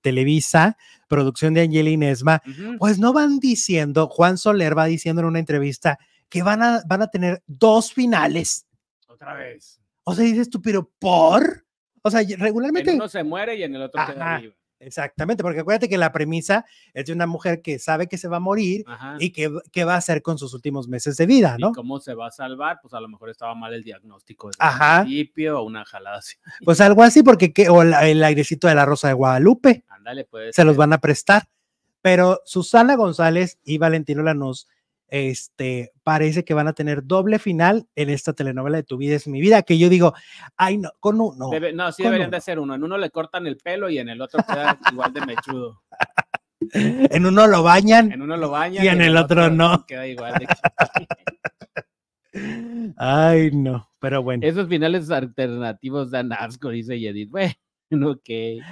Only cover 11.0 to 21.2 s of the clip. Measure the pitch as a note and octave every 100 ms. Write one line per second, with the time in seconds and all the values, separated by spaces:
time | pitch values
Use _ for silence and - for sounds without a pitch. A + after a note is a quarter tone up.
11 | F#3+ F3 D#3+ G#3+ E4 - _ _ _ _
12 | G#3+ A3+ G#3 F#3 G#3+ A3 C4+ E4+ D4 D4
13 | G#3+ F#3+ D3+ F3+ G#3+ A3 D#3+ C3+ C3+ D3
14 | D3+ C#3 C3+ C3 A2+ _ _ _ C3 E3
15 | C#3+ - E3 A3+ F3 D#3 D#3+ G#3+ A#3 F#3+
16 | D#3+ D#3 D3+ E3 D3+ G#3 - _ _ C3
17 | C#3 E3+ E3+ E3 F3+ E3+ E3 C3+ - D#3+
18 | F3+ F#3 F3 E3+ F3+ G#3 F#3+ G3+ D#3+ A#2
19 | C3+ D3 F3 D#3 D3+ D3+ - F3+ E3+ F3+
20 | F3 D3+ E3 D3+ C3+ B2 D3 C#3 A#2+ B2+
21 | D3 C3+